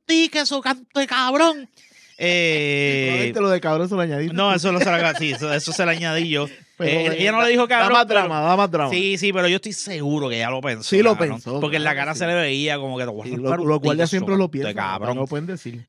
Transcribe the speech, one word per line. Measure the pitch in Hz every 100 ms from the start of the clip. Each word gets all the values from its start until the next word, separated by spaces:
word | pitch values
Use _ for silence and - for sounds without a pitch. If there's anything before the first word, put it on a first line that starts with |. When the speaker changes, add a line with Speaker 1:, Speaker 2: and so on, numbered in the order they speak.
| -
Speaker 1:
ticket, | 330 330 302
eso | 277 277
canto | 262 262 247 285
de | 277
cabrón". | 247 254 285 330 302 254 _ _ - - -
Eh, | 175 175 165 156 147 143 143 139 135
Speaker 2:
Probablemente | 123 120 208
lo | 202
de | 185
cabrón | 165 156 180
se | 196
lo |
añadiste | 170 143 165
Speaker 1:
no, | 170 202
Speaker 2:
tú. | 185
Speaker 1:
eso | 185
lo | 180
se | 185
lo, | 170 165 156
sí, | 156
eso, | 120 151
eso | 147 165
se | 156
lo | 175
añadí | 165 170 160 170
yo. | 147 147
Speaker 2:
<laughs> | - - -
Pero | 160 160
Speaker 1:
Eh, | 165
Speaker 2:
de | 160
Speaker 1:
ella | 196
no | 220
lo | 240
dijo, | 240
Speaker 2:
da | 240
Speaker 1:
cabrón, | 240 226
Speaker 2:
más | 240 226
Speaker 1:
pero | 208
Speaker 2:
drama, | 180 156
da | 160 185
más | 202
drama. | 165 139
Speaker 1:
Sí, | 180 196 190
sí, | 202
pero | 190 180
yo | 185
estoy | 220
seguro | - 196 170 143 151 135
que | 113
ella | 113
lo | 131
pensó, | 135 113
Speaker 2:
Sí | - 196
lo | 226
Speaker 1:
cabrón, | 208 160 117
Speaker 2:
pensó, | 117 135
Speaker 1:
porque | 151 156
en | 151
la |
Speaker 2:
claro | 139 143
Speaker 1:
cara |
Speaker 2:
que | 156
Speaker 1:
se | 170
Speaker 2:
sí. |
Speaker 1:
le | 175
veía | 151 139 147 143
como | 135 127
que, | 123
"Te |
voy | 107
a |
Speaker 2:
Sí, | 117 123
Speaker 1:
raspar | 131 175
Speaker 2:
lo, |
Speaker 1:
un | 151
Speaker 2:
los | 151
guardias | 147 151 170
Speaker 1:
ticket, | 190
Speaker 2:
siempre | 196 196
Speaker 1:
eso |
Speaker 2:
lo | 180
Speaker 1:
canto | 143
de | 113
Speaker 2:
piensan, | 104 98
Speaker 1:
cabrón". | 98 107 127
Speaker 2:
no | 139
pueden | 147 170
decir. | 185 123 120